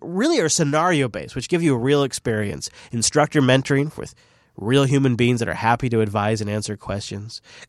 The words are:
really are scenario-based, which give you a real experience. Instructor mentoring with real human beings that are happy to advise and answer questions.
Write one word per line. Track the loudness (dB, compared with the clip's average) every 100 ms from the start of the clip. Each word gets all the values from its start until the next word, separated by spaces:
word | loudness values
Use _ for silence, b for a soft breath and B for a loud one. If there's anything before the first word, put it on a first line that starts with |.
really | -6 -2 0 2
are | 2
scenario-based, | 0 0 2 2 2 0 -4 -10 -10
which | -4
give | 0
you | 2 2
a |
real | 2 2
experience. | 0 -2 -4 -2 -4 -6 -12 B B
Instructor | -4 0 2 2 4
mentoring | 4 4 2 0 0 -6
with | -14 -16 b b b b
real | 0 2 4
human | 2 2 2
beings | 2 0
that | -2
are |
happy | -2 0 0 0
to | 0
advise | 0 0 -2 -2
and | -4
answer | -4 -6 -8
questions. | -8 -10 -8 -10 -12 -16 -20 B